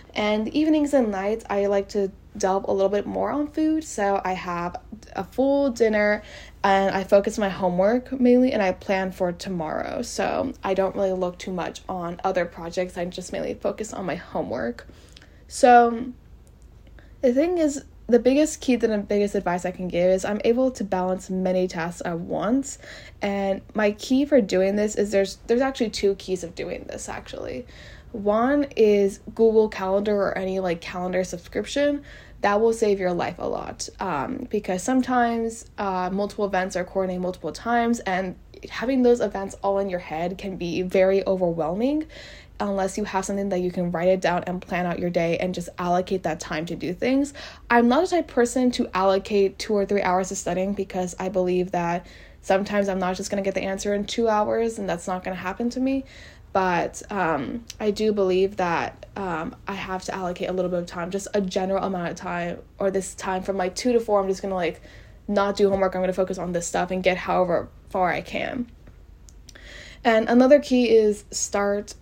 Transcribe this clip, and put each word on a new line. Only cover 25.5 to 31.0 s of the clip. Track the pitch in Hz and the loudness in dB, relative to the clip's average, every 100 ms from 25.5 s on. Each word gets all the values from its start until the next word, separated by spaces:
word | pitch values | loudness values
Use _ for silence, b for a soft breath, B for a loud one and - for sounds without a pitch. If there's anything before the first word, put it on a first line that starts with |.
| 240 | 2
actually | 269 269 220 | 2 0 -2
two | - 196 | 0 0
keys | 196 - 180 | 0 -4 -6
of | 170 | -6
doing | - - - - | -10 -8 -10 -10
this, | - - | -12 -10
actually. | 107 - - - - 247 B B B B | -10 -10 -10 -10 -10 -12 B B B B
One | 226 202 220 247 294 277 - | -4 2 4 4 2 2 4
is | 214 202 196 196 - | 6 6 4 0 -6
Google | - 226 220 214 | 4 6 6 4
Calendar | - 190 196 208 202 | 2 0 0 2 2
or | 190 - | 0 0
any, | 190 190 | -2 -2
like, | 185 170 | -2 -2
calendar | - 180 | -6 -6